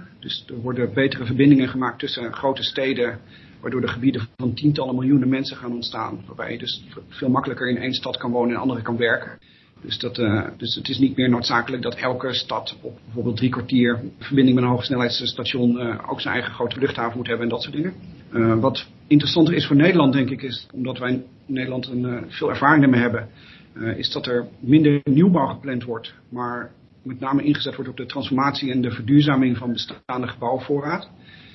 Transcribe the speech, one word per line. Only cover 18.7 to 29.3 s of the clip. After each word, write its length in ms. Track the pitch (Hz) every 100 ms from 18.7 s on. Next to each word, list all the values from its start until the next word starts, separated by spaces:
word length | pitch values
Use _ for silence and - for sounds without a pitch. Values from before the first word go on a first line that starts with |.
| - - - -
interessanter 460 | 147 147 175 160
is 140 | 151 -
voor 80 | 143
Nederland, 380 | 175 175 139
denk 160 | 135 120
ik, 120 | 131
is 260 | 131 117 -
omdat 240 | 131 127 123
wij 140 | 123
in 140 | 127 - - -
Nederland 420 | 131 127 127 131
een, 180 | 123 123
eh, 160 | 120 -
veel 220 | - 110
ervaring 340 | 117 135 151
ermee 180 | 139 120
hebben, 280 | 120 110 - - - - -
eh, 240 | - - -
is 140 | -
dat 160 | 143 127
er 200 | 120 117 -
minder 420 | 120 156 147 143
nieuwbouw 440 | 147 135 190 170 131
gepland 360 | - 139 123
wordt, 300 | 120 113 - - _
maar 420 | 123 120 120 113 - _ _ 127
met 140 | 120
name 240 | 135 139
ingezet 320 | 147 143 135 135
wordt 140 | 127
op 80 | 131
de 80 | 127
transformatie 640 | 139 117 131 139 139 135
en 100 | 127
de 100 | 123
verduurzaming 680 | 107 113 147 147